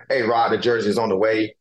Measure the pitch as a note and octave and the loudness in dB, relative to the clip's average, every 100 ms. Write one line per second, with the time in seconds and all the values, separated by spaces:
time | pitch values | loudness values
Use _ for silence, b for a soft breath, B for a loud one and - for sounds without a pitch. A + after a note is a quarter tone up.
0 | B C3 A2 G2 G2 G#2+ A2 A#2 G#2 G2+ | B -2 0 0 0 0 0 0 0 0
1 | A2 F#2+ A2 A2 G#2+ - | 0 0 0 0 -2 -8